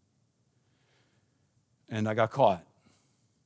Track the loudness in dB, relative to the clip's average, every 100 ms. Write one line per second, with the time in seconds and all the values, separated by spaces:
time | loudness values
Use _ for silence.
0 | _ _ _ _ _ _ _ _ _ _
1 | _ _ _ _ _ _ _ _ -12 -6
2 | -4 0 -2 2 2 2 -8 _ _ -20
3 | -20 _ _ _